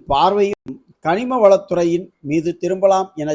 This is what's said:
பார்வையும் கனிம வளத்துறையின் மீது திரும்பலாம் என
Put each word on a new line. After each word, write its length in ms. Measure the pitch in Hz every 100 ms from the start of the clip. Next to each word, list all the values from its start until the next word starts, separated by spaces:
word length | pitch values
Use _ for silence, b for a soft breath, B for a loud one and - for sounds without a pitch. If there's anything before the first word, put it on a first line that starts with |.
| -
பார்வையும் 680 | 139 170 202 202 208 - 131 _ _
கனிம 380 | 156 180 247 254
வளத்துறையின் 680 | 208 190 196 175 175 170 170 _
மீது 300 | 143 156 165 170
திரும்பலாம் 520 | 175 185 190 190 190
என 160 | - 151